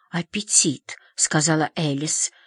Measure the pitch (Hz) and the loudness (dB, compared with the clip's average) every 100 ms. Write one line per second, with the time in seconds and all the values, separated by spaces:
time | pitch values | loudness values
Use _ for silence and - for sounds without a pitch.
0 | _ 170 175 202 202 - 170 - - - | _ -8 -6 -6 0 2 2 0 -8 -20
1 | _ - - 156 156 156 151 - 156 139 | _ -4 0 2 2 2 0 -2 -2 -2
2 | 156 - - - | -2 -4 -4 -8